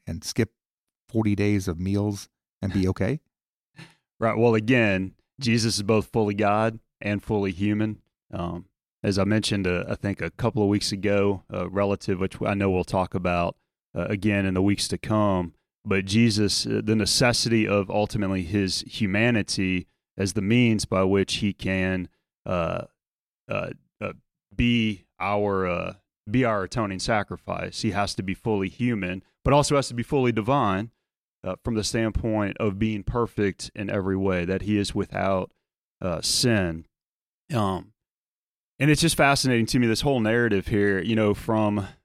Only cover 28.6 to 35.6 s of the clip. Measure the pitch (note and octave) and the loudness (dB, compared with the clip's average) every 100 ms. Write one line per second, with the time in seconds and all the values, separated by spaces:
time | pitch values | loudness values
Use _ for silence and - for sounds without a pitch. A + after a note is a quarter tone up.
28.6 | F#2+ - A#2+ A2+ F2+ F#2 - _ - C#3+ | -2 -2 -2 -2 -4 -8 -12 _ 2 4
29.6 | C#3+ C#3+ B2+ A#2+ A2+ D3 B2 A2+ G#2+ C#3+ | 4 2 0 -4 -2 2 2 2 0 2
30.6 | A2 F#2+ A#2 _ _ _ _ _ F#2+ F#2 | 2 0 -4 _ _ _ _ _ -10 -8
31.6 | - A2 G2+ A#2+ A2+ - A2+ G#2+ G2+ - | -4 -2 -2 -2 0 -2 -2 0 -2 -2
32.6 | G#2+ G2 A2 G#2 - A#2+ A2+ - G2+ F2 | -2 0 -2 -2 -4 -2 -2 0 -2 -2
33.6 | - - G2 G2+ F#2+ F#2+ G2 F2+ F2 F#2+ | -10 -10 -4 -2 0 0 0 0 0 -2
34.6 | G2 G#2 G2+ G#2 F#2+ G2 F#2+ F#2+ F#2 _ | 0 0 0 -2 -4 -2 0 0 -4 _